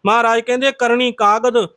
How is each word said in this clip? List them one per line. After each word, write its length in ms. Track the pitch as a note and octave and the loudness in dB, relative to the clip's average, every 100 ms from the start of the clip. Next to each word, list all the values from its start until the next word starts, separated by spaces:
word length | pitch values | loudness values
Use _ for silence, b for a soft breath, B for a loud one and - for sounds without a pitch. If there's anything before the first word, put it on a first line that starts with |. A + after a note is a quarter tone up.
| G3 | 0
ਮਹਾਰਾਜ 340 | A#3 A#3 A#3 | 0 2 -2
ਕਹਿੰਦੇ, 320 | A#3 B3 C4+ | -2 -2 -2
"ਕਰਨੀ 400 | C4 A#3+ A#3+ B3 | -2 -2 0 -2
ਕਾਗਦ 560 | A#3+ G3+ A3 B3 A#3+ F#3 | 0 0 2 0 0 -2